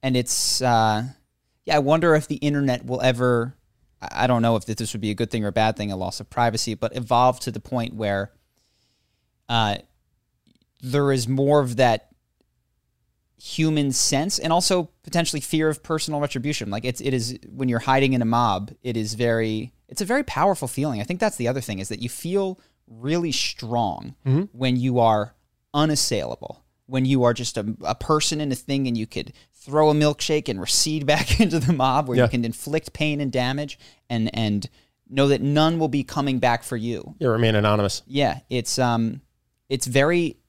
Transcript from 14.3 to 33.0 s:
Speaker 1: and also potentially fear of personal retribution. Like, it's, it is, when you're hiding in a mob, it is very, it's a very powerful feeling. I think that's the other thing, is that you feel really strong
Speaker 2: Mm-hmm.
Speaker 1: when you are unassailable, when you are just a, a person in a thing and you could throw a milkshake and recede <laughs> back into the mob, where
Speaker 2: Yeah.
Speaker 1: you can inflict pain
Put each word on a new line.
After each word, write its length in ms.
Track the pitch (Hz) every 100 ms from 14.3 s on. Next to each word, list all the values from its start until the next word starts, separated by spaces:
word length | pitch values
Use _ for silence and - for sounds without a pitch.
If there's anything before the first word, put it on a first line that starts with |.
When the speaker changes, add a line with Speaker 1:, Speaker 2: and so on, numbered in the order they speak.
| -
Speaker 1:
and 140 | 160
also 380 | 170 170 185 165 _
potentially 380 | - 170 160 156
fear 280 | - 156 156
of 140 | 151
personal 380 | - 160 156 151
retribution. 500 | 147 135 127 147 -
Like, 140 | 101
it's, 160 | 123 120
it 120 | 135
is, 240 | 131 113 127 -
when 200 | 127 131
you're 100 | 117
hiding 320 | 120 135 135
in 100 | 127
a 40 | 113
mob, 440 | 117 120 95 104 -
it 140 | 127 117
is 180 | 107
very, 580 | 110 120 113 113 110 117 _ _
it's 120 | -
a 40 |
very 180 | 190 254
powerful 440 | 285 - 185 185 127
feeling. 320 | - 147 113
I 40 |
think 160 | 101 180
that's 160 | 220 -
the 120 | 117
other 120 | 131
thing, 180 | 120 98
is 100 | 98
that 120 | 104
you 80 | 117
feel 500 | - 165 190 190 185 _ _ _
really 460 | 113 127 170 170
strong 840 | 131 - - 113 120 107 80 - 135 135
Speaker 2:
Mm-hmm. 160 | 135 202 123
Speaker 1:
when 200 | 127 123
you 220 | 127 123
are 360 | 113 107 104 _ _ _ _
unassailable, 920 | 147 156 147 - 110 64 60 - - _ _ _
when 180 | 131
you 180 | 131 135
are 80 | 120
just 220 | 117 123 -
a, 180 | 104 107
a 120 | 78
person 460 | 117 - 151 151 151
in 120 | 147
a 20 | 127
thing 300 | - 139 131
and 100 | 117
you 100 | 110
could 260 | - - - _
throw 340 | _ - 147 151
a 40 |
milkshake 540 | 151 151 147 - 151 147
and 120 | 98
recede 460 | 87 - - 156 139
<laughs> 0 |
back 340 | 147 - -
into 180 | 214 160
the 140 | 127
mob, 360 | 160 131 131 143
where 80 | 127
Speaker 2:
Yeah. 60 |
Speaker 1:
you 60 | 120
can 140 | 123
inflict 480 | 117 113 - 156 -
pain 280 | -